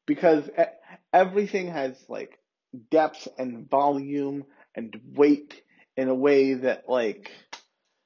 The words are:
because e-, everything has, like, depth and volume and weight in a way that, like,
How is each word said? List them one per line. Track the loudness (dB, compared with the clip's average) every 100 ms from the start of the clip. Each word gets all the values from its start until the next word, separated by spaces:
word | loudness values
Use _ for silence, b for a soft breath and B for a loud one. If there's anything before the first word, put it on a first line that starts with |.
| -6
because | 0 2 2 0 -2
e-, | -4 -4 B B _
everything | 2 4 0 -2 -4 -6
has, | -6 -6 -8 _
like, | -14 -14 _ _ _ _ -20 _
depth | 0 0 -4 -18 -10
and | -10 -10 -2
volume | 0 2 0 -4 -6 -4 -6 -12 b b -14
and | -14 -14 -14
weight | 2 4 4 -2 -20 _ b b -6
in | -2
a | 0
way | 4 4 4 0
that, | -2 -4 -2
like, | -2 -2 -4 -14 -20 _ -20 _ _ _ _